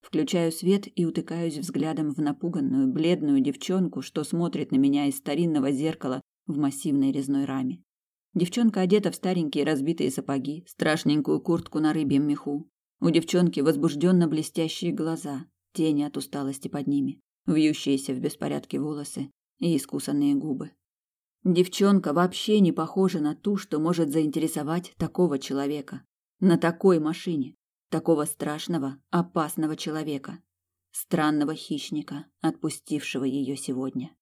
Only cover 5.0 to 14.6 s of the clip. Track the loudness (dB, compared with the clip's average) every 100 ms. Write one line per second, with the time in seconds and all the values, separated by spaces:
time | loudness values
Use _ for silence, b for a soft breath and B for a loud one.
5 | 0 -2 -4 0 2 2 0 0 -2 -4
6 | -6 -6 -8 _ -6 -2 -2 -2 -2 2
7 | 2 0 -2 -2 -2 -4 -4 -6 _ _
8 | _ _ _ -2 0 4 2 4 4 4
9 | 2 -4 -2 -2 0 0 0 0 0 0
10 | -2 -2 -4 -4 -4 -8 -12 -2 0 2
11 | 2 2 2 0 2 -2 -2 -2 0 0
12 | 2 2 2 -2 -4 -8 -8 _ _ _
13 | 2 2 2 2 2 2 2 2 0 2
14 | 4 4 4 0 -2 -4